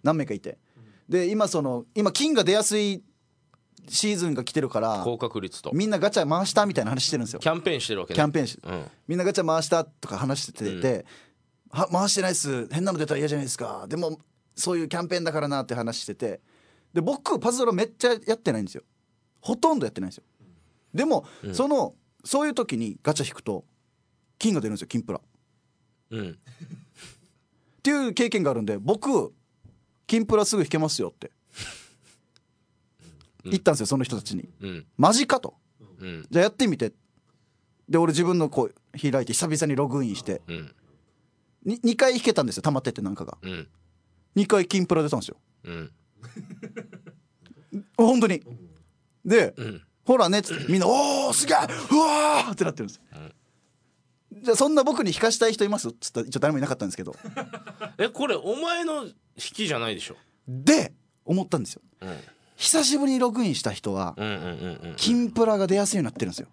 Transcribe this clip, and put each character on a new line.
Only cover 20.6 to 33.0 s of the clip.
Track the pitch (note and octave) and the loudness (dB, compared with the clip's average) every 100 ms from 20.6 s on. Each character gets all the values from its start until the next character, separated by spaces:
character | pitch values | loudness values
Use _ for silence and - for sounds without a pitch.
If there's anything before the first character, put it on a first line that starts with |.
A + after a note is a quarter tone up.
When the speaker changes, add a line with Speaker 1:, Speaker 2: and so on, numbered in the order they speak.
| _ _ _ | _ _ _
Speaker 1:
で | D#3+ | -2
も、 | D4+ B3+ - - | 2 0 -2 -12
Speaker 2:
う | G2+ | -6
ん。 | |
Speaker 1:
そ | F3+ C#4 | -2 2
の、 | C#4+ F3 - _ _ | 2 0 -6 _ _
そ | - C#4 | -4 0
う | D4+ | 0
い | |
う | |
時 | A#3+ A3 A2+ | 0 -2 -2
に | A2+ - | -4 -4
ガ | - | -2
チ | D3+ | -2
ャ | C#3+ | -2
引 | |
く | - | -8
と、 | - F#2+ - _ _ _ _ _ _ - | -8 -8 -10 _ _ _ _ _ _ -2
金 | A3 | 0
が | F3 | 2
出 | A2 | 0
る | |
ん | |
で | G#2 | -4
す | |
よ、 | D#2+ | -4
金 | - | -4
プ | - | -4
ラ。 | F2+ _ _ _ _ _ _ _ _ - | -8 _ _ _ _ _ _ _ _ -14
Speaker 2:
う | A2+ | -10
ん。 | F#2+ | -10
Speaker 1:
っ | E2 - - E3 - - _ - - _ _ _ _ _ _ | -12 -20 -20 -18 -20 -20 _ -20 -20 _ _ _ _ _ _
て | C4+ | 0
い | D4 B3+ | 2 0
う | |
経 | G3 A#3+ | 0 0
験 | G#3+ | 2
が | D3+ | 2
あ | |
る | A#2+ | 0
ん | |
で、 | G#2+ G#2 | -2 -2
僕、 | B2 G#3+ C#4 A#3 - - _ _ - _ _ _ - | 0 0 2 2 0 -8 _ _ -20 _ _ _ 0
「金 | A3+ | 0
プ | G#3+ G#3+ | 4 4
ラ | |
す | G#3 | 4
ぐ | G#3+ | 2
引 | D3+ | 2
け | D#3+ | 2
ま | D#3 | 0
す | - | -2
よ」 | F#2 | -6
っ | |
て | - - _ _ - - - - _ _ _ _ _ _ _ _ _ _ _ | -8 -18 _ _ -16 -14 -16 -20 _ _ _ _ _ _ _ _ _ _ _